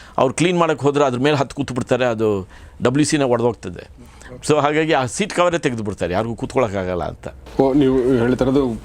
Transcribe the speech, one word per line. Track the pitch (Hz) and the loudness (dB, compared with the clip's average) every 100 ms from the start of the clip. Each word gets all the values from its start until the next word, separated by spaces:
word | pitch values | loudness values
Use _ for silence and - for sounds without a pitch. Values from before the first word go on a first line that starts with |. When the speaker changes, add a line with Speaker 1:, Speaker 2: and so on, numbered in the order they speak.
| - - | -8 0
Speaker 1:
ಅವ್ರು | 131 | 0
ಕ್ಲೀನ್ | 123 175 175 | 2 0 2
ಮಾಡಕ್ಕೆ | 165 139 | 0 0
ಹೋದ್ರೆ | 139 143 | 0 2
ಅದ್ರ | 143 123 | 2 2
ಮೇಲೆ | 139 143 | 0 2
ಹತ್ತು | 131 - | -2 -4
ಕೂತ್ಬಿಡ್ತಾರೆ. | 135 123 - 123 | -6 -4 -2 0
ಅದು | 127 110 110 101 92 - - - | 0 0 0 0 -4 -14 -20 -2
ಡಬ್ಲ್ಯೂ | 123 135 | 0 2
ಸಿನೇ | 147 156 | 2 2
ಒಡೆದೋಗ್ತದೆ. | 135 120 120 110 95 87 - - - - - 127 - | 2 2 0 -2 -10 -14 -16 -20 -20 -20 -20 -12 0
So | 151 | 2
ಹಾಗಾಗಿ | 139 151 160 | 2 2 2
ಆ | 147 123 | 0 0
ಸೀಟ್ | - 190 | -4 -4
ಕವರೇ | - 175 165 | 0 0 2
ತೆಗೆದುಬಿಡ್ತಾರೆ, | 147 117 104 95 87 | -2 -4 -6 -4 -2
ಯಾರಿಗೂ | 92 113 | -2 -4
ಕೂತ್ಕೊಳ್ಳೋಕ್ಕಾಗಲ್ಲ | 113 123 135 117 98 90 90 | -6 -4 -2 0 -2 -4 -4
ಅಂತ. | 78 - - - - - | -6 -8 -16 -18 -10 2
Speaker 2:
ಓ, | 135 | 2
ನೀವು | 139 135 131 123 131 | 4 4 2 2 2
ಹೇಳ್ತಾ | 120 123 | 2 2
ಇರೋದು | 127 135 131 | 2 2 0
Speaker 1:
ಹಾ, | 110 | -4